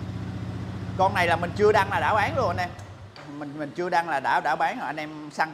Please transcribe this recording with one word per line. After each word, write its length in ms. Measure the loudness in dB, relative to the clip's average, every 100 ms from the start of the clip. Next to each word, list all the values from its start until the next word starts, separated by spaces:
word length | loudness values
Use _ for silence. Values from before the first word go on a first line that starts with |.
| -8 -8 -8 -8 -8 -8 -8 -8 -6 2
Con 160 | 2
này 120 | 4 4
là 100 | 4
mình 140 | 0 4
chưa 160 | 6
đăng 180 | 6 4
là 100 | 2
đã 140 | 2
bán 220 | 4 2 2
luôn 120 | 0
anh 80 | 0
em. 120 | -4 -6 -16 -16 -18 -18 -14 -12
Mình, 160 | -10 -8
mình 140 | -8 -4
chưa 120 | 0
đăng 200 | 2 2
là 120 | 0
đã, 200 | 2 2
đã 160 | 2 2
bán 220 | 0 0
rồi. 80 | -6
Anh 100 | -6
em 340 | -8 -8 -10
săn 180 | -2 -2